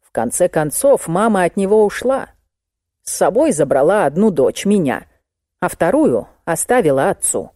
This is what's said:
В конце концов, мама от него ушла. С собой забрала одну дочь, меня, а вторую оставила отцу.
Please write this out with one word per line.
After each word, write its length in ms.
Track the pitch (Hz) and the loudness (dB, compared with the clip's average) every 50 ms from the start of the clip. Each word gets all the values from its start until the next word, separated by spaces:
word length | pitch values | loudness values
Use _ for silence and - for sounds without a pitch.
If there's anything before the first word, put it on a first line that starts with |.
В 100 | _ _ | _ _
конце 380 | _ 127 113 120 - - 175 175 | _ -6 -4 -4 -2 -2 -2 0
концов, 580 | - 170 156 151 - - - 277 269 - - | 0 -2 -4 -2 -6 -2 2 2 2 2 0
мама 380 | - 165 180 214 226 214 190 180 | -4 -2 0 0 2 2 2 0
от 120 | 170 - | 0 -2
него 280 | 208 196 190 208 214 214 | -2 -2 0 2 2 2
ушла. 460 | 202 - - - 240 269 262 - - _ _ _ _ _ _ _ _ _ _ _ _ _ _ _ | 2 -2 -4 -4 -2 -2 -2 -4 -10 _ _ _ _ _ _ _ _ _ _ _ _ _ _ _
С 100 | - - | -12 -4
собой 400 | - 190 156 185 226 311 320 240 | 0 0 0 2 2 2 2 2
забрала 540 | 143 - 135 135 135 139 156 196 214 185 | 0 0 0 2 2 2 2 2 2 0
одну 240 | 143 139 170 208 226 | 0 0 2 0 0
дочь, 340 | 180 139 131 - - - - | 2 2 0 0 0 -2 -2
меня, 420 | 196 208 202 170 131 113 78 - _ _ _ _ _ _ _ _ _ _ _ | 0 0 2 2 0 -2 -4 -8 _ _ _ _ _ _ _ _ _ _ _
а 80 | - 175 | -6 -6
вторую 580 | - - 170 165 220 294 320 214 127 104 - - _ _ _ | -2 -2 -2 0 2 2 2 2 0 -2 -4 -8 _ _ _
оставила 680 | - 165 160 - - 247 254 208 156 135 135 139 196 | -6 -6 -6 -2 0 0 2 2 2 2 2 0 0
отцу. 420 | - - - - - - 85 - _ | -2 -2 -4 -4 -4 -4 -6 -10 _